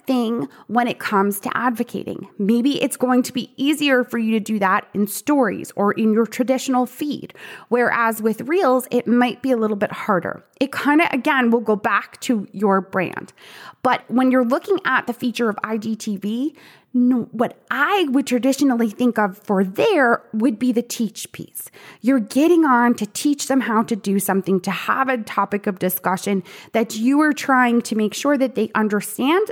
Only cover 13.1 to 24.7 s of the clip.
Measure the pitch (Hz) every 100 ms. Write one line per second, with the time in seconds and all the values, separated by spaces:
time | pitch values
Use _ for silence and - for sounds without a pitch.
13.1 | - - - - - - - 254 233 -
14.1 | 240 262 254 233 302 - 381 - 262 -
15.1 | 226 247 214 233 202 - 226 220 214 214
16.1 | 196 208 233 302 - - - _ 247 247
17.1 | 254 - 226 233 - - 247 302 403 302
18.1 | 262 - 247 262 262 277 233 233 - 247
19.1 | 220 202 190 - 196 190 196 453 349 240
20.1 | 240 - 220 254 208 254 233 240 - 214
21.1 | - - - - - - - - - 233
22.1 | 269 202 262 330 339 302 247 240 240 208
23.1 | - 302 285 - 269 233 220 226 220 -
24.1 | 196 196 190 185 190 196